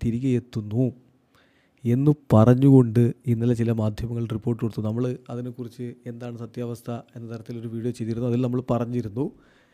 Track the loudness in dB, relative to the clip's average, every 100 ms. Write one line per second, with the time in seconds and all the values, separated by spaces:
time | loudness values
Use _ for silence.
0 | -4 -2 0 -2 -2 -8 -4 -2 -2 -4
1 | _ _ _ _ _ _ _ _ 0 2
2 | 4 2 4 6 8 8 8 8 6 4
3 | 2 0 -2 0 0 0 0 0 -2 -2
4 | -6 -6 -4 -4 -4 -4 -4 -4 -4 -4
5 | -4 -6 -10 -12 -10 -12 -14 -12 -14 -14
6 | -16 -14 -14 -12 -12 -10 -8 -8 -10 -12
7 | -12 -16 -14 -14 -12 -12 -10 -6 -6 -6
8 | -6 -4 0 0 0 -2 -2 -2 -2 -4
9 | -6 -6 -8 -8 _ _ _